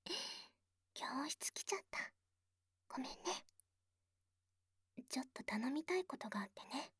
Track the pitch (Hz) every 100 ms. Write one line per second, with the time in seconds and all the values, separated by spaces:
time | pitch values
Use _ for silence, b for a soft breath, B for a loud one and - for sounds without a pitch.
0 | - B B B B B _ _ _ -
1 | - 262 302 - - - - 392 - -
2 | - _ _ _ _ _ _ _ - -
3 | 262 - 339 - - - - _ _ _
4 | _ _ _ _ _ _ _ _ _ -
5 | - 262 269 - - 214 247 294 320 370
6 | 370 - 214 208 196 - - 269 -